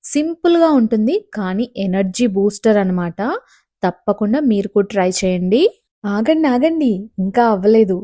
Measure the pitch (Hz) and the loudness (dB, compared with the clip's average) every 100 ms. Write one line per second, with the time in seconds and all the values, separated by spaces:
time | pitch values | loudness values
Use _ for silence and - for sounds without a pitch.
0 | - 294 311 330 349 339 330 277 220 220 | -4 -4 -4 -2 0 4 4 4 2 0
1 | 220 392 - 208 185 190 247 - 190 185 | 0 -2 -6 -8 -6 -4 -6 -6 -4 -2
2 | 190 185 240 196 202 208 220 208 190 180 | -4 -2 -2 0 -2 0 0 2 0 -2
3 | 175 170 226 440 _ _ _ _ 185 180 | -4 -6 -6 -6 _ _ _ _ -6 -4
4 | - 202 208 269 285 202 202 208 202 208 | -4 -2 0 0 2 0 0 -2 0 0
5 | 185 180 185 180 180 226 392 _ _ _ | 0 0 -2 -2 0 2 2 _ _ _
6 | 208 202 226 320 302 247 311 330 269 190 | -6 -2 0 2 2 2 0 0 0 -2
7 | 214 - 190 240 233 202 202 226 202 185 | -6 -6 -2 2 2 2 4 4 2 -2